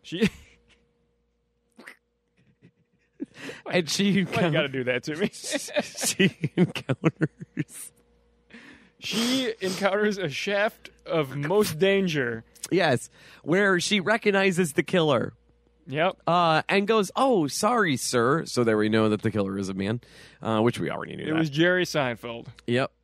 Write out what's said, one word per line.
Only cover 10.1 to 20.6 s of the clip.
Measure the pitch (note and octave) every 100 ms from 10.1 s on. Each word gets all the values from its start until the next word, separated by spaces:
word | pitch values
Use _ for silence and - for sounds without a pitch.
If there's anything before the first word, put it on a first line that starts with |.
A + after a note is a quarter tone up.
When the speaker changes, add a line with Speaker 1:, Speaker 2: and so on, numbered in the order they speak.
| G3+
Speaker 1:
a | F3
shaft | C3 - G3+ G#3+ - - _ -
of | D#3+ C#3 C3+
most | C#3+ G3+ G3+ D#3
danger. | F#3 G3 F#3+ D3+ A#2+ A2+ - _ -
Speaker 2:
Yes, | F3 E3+ B2 - _ - -
where | - F3+ G3+ F#3
she | - G#3
recognizes | F3 A3 G#3 G3 G3 E3+ F3+
the | -
killer. | D#3 F#3 D#3 B2 - - _ _ _ _ -
Speaker 1:
Yep. | C#3 F3 - -
Speaker 2:
Uh, | F3 E3+ D#3 -
and | G3 G3+
goes, | A3+ F#3 -
"Oh, | C4+ A3+ D3
sorry, | - G#3 A#3 F#3+ B2+
sir." | - B2 A#2 D#3+ -
So | -
there | A#2 G#2+
we | G#2+
know | A2 A2
that | G#2+
the | A2+
killer | G#2 G2 G2
is | F#2+
a |
man, | F#2+ G2 A#2+ - - - _
uh, | A2 A2